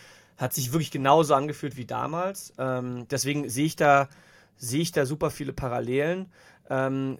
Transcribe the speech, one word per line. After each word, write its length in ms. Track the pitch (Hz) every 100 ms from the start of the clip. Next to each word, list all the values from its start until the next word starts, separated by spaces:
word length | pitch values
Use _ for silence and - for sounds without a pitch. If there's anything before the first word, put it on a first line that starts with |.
| - - - -
hat 160 | 131
sich 200 | - 127
wirklich 180 | 156 143
genauso 420 | 143 135 151 151
angefühlt 420 | 139 151 143 151 127
wie 100 | -
damals. 680 | 117 127 160 185 196 - -
Ähm, 480 | 131 127 123 123 117
deswegen 400 | 135 131 147 135
sehe 160 | 113 156
ich 100 | -
da, 340 | 151 139 139 - - - _ _
sehe 240 | 120 135
ich 100 | 170
da 160 | 165 131
super 240 | 147 156
viele 220 | - 139
Parallelen. 760 | - 135 120 120 131 151 185 185 - - - -
Ähm, 480 | 131 135 135 135 127